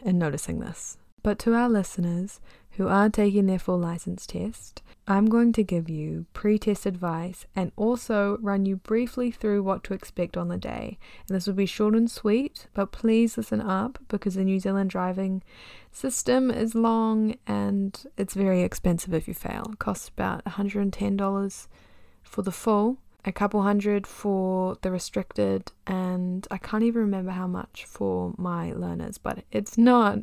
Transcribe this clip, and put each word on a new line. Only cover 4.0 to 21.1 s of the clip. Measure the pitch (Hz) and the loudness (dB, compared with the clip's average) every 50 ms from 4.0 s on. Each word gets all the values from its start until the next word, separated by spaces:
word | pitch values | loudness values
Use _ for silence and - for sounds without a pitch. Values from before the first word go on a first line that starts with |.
| - 175 180 180 - | -6 -8 -8 -8 -10
test, | - - 175 180 214 233 - - - - - - - - _ - | -10 -8 -6 -6 -6 -8 -10 -16 -20 -20 -20 -20 -20 -20 _ -2
I'm | - 196 196 214 | 2 4 4 6
going | 220 220 233 240 240 226 | 6 6 6 6 6 6
to | 220 208 | 4 2
give | - 185 170 165 160 | 2 2 -2 -2 -2
you | 160 151 151 156 160 165 165 - - | -6 -6 -4 -4 -6 -6 -8 -10 -10
pre-test | - - 208 214 208 - 214 202 - - | -2 2 2 2 2 2 0 -2 0 0
advice | 202 180 180 180 170 165 165 170 180 185 - - - - | -4 -4 -2 -4 -4 -4 -4 -6 -8 -10 -12 -16 -10 -4
and | 190 180 170 - | -4 -4 -4 -2
also | - 208 226 247 240 - - 226 208 202 202 202 226 | 0 0 0 0 0 -2 -2 0 2 2 2 0 -2
run | 226 202 196 196 196 | -2 0 0 2 2
you | 196 196 | 0 0
briefly | 185 - - 220 233 247 240 - 254 247 240 | -2 -2 -2 0 0 0 0 -2 -2 -2 -2
through | 226 - - 214 202 202 190 | -4 -2 -2 0 0 2 2
what | 190 190 - - | 0 -2 -2 -2
to | - 196 | -8 -8
expect | 185 - - - - 175 - - | -8 -8 -12 -4 -4 -4 -4 -2
on | 180 175 175 | -4 -4 -4
the | - | -4
day. | 90 - - 58 58 55 - - - - - - - - - | -6 -6 -6 -8 -8 -8 -10 -10 -12 -16 -20 -20 -18 -8 -4
And | 190 | -4
this | 190 175 | -2 -2
will | 202 190 | -2 0
be | 190 196 | 0 0
short | 185 - - 214 214 214 | 0 0 0 2 4 4
and | 226 233 233 | 4 4 2
sweet, | - - - 208 208 240 277 294 - - - - - | 0 -2 0 2 2 2 2 0 -6 -12 -20 -10 -4
but | - 196 - - | -2 -2 -2 -4
please | - - 226 220 226 233 220 - | 0 2 4 6 6 6 4 2
listen | 240 214 - 220 214 | -2 -4 -2 -2 -2
up | 226 208 190 190 214 247 262 - - - | 0 0 0 0 -2 -4 -6 -10 -10 -6
because | - 202 - 202 185 | -6 -4 -2 -2 -2
the | 190 190 | 0 2
New | 190 190 190 | 2 2 2
Zealand | 185 196 196 196 196 190 | 2 0 0 2 0 0
driving | - 185 180 185 185 190 190 190 190 190 - - - - - - - - - - | 0 -2 -2 -2 -2 -2 -2 -2 -2 -4 -6 -10 -20 -20 -20 -20 -20 -20 -20 -20
system | - - - 269 254 - - 247 247 262 262 254 | -16 -6 -6 -4 -4 -2 2 2 4 4 4 2
is | 233 - 226 226 226 | 2 0 0 0 2
long | 226 226 226 226 226 220 220 220 220 220 214 220 - - | 2 2 4 4 4 2 2 2 2 2 0 0 -4 -6
and | - 208 202 202 202 196 196 196 196 - - - 277 - | -4 -2 -2 0 0 0 0 0 -2 -4 -10 -18 -16 -6
it's | - 196 190 - | -4 -4 -4 0
very | 196 196 190 185 180 180 | 0 2 4 4 4 2
expensive | 185 - - - 185 170 170 - 190 175 | 2 0 0 2 2 2 2 0 -2 -2
if | 156 - | -2 -2
you | - 165 | -4 -10
fail. | - - - - - - 220 214 | -10 -8 -8 -8 -8 -8 -10 -10
It | - | -6
costs | - 220 190 - - - | -4 -4 -4 -6 -6 -14
about | - - 190 190 - - - | -6 -4 -2 -2 -2 -4 -6
a | 190 | -8
hundred | - - 202 202 202 208 202 | -4 -2 -2 -2 0 0 -2
and | 196 - | -2 -2
ten | - 208 202 | -2 -2 0